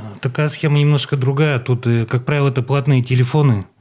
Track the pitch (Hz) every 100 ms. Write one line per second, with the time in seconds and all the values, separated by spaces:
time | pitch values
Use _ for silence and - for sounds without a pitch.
0 | 107 101 131 131 151 - 156 147 147 143
1 | - 139 123 139 151 131 127 123 117 117
2 | 110 123 123 147 139 123 - 139 131 131
3 | 123 127 123 151 143 101 - _